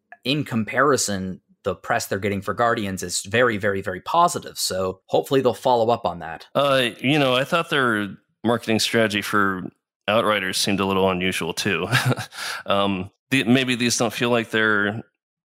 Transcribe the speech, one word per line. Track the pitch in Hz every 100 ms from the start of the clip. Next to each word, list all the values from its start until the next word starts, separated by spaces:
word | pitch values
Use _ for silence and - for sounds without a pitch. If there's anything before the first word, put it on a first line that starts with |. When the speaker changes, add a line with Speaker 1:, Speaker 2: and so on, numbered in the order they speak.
| _ -
Speaker 1:
in | 123 147
comparison, | 120 120 104 127 143 123 - 95 92 87 _ _
the | 98 90
press | - 117 -
they're | 101
getting | 101 98
for | 107
Guardians | 95 120 117 98 92
is | 90 -
very, | 98 113 123 104
very, | 104 98
very | 92 92
positive. | - 165 175 107 - -
So | - 92 95 92 _
hopefully | 160 - 135
they'll | 127
follow | 107 131 120 113
up | 113 87
on | 87
that. | 82 78 -
Speaker 2:
Uh, | 135 139 135 120 -
you | 131 151
know, | 131 123
I |
thought | 139 175 165
their | 147 123 107 101 - _ _
marketing | 110 117 - 110
strategy | - 117 110 101
for | - 104 98 92 - - _ _ -
Outriders | 110 101 104 92 -
seemed | 107 98
a | 98
little | 95 95
unusual | 90 92 - 85
too. | - 104 82 92
<laughs> | 123 127 - - - - - -
Um, | 101 101 92 95 _ -
the, | 135 107
maybe | 135 127 117
these | 120 -
don't | 113
feel | - 120
like | 117 107
they're, | 110 110 104 101 113 - _ _ _